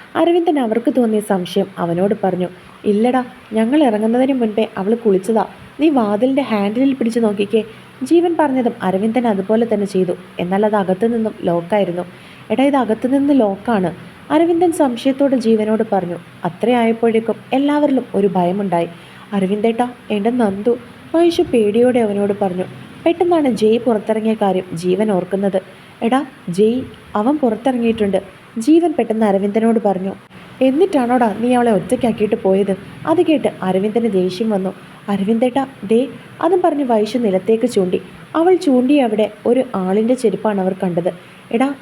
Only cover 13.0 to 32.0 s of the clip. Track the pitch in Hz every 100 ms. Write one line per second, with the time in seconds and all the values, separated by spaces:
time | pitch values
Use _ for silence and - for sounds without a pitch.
13 | 254 277 285 277 214 196 - 214 180 170
14 | - - - 311 339 339 359 330 285 233
15 | 269 262 277 254 220 220 214 220 220 196
16 | 175 170 - - 180 - 214 247 226 226
17 | 233 226 226 208 - 262 285 294 294 262
18 | 226 196 202 180 175 196 202 170 170 -
19 | - - - 202 190 208 220 226 247 247
20 | - 214 208 247 214 196 214 240 - -
21 | - 320 339 330 349 240 208 214 247 247
22 | 247 202 202 202 196 185 185 - - -
23 | 330 339 349 339 285 214 214 233 233 220
24 | 208 220 220 220 202 185 185 165 180 185
25 | 214 185 180 196 196 185 - - - -
26 | 233 254 294 - - 175 214 247 262 -
27 | - 214 214 302 247 214 277 247 233 220
28 | 202 190 - - - - 226 330 339 302
29 | 226 220 214 190 202 214 226 226 202 185
30 | 190 190 - - - - 262 262 381 302
31 | 247 247 240 202 233 247 240 202 160 254